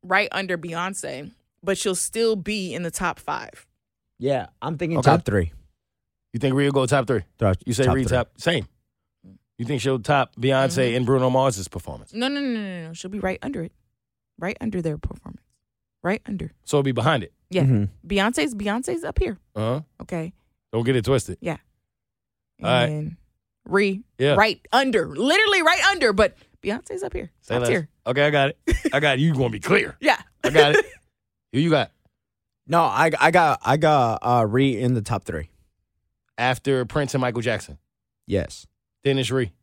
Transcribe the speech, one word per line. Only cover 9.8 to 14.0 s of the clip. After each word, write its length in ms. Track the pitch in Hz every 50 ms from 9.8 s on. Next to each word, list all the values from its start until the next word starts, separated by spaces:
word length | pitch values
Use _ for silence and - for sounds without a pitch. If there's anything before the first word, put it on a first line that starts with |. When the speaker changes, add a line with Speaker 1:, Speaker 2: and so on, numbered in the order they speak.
Speaker 3:
she'll 180 | 104 135 131 131
top 360 | 104 - 147 139 131 - _
Beyonce 520 | - 117 135 135 131 135 131 - 151 131 123
Speaker 1:
Mm-hmm. 100 | 117 127
Speaker 3:
and 80 | 123
Bruno 240 | 117 135 131 127 127
Mars's 380 | 127 131 131 135 117 98 92 -
performance? 460 | - 95 - - 78 - - _ -
Speaker 1:
No, 140 | 214 240 269
no, 120 | 285 285
no, 80 | 285 269
no, 120 | 240 220
no, 260 | 208 196 185 175 165 160
no. 60 | 165
She'll 180 | 165 - 190
be 80 | 196 208
right 200 | 185 185 185 -
under 220 | - 254 285 226 165
it. 80 | 160 _ _ _ _ _ _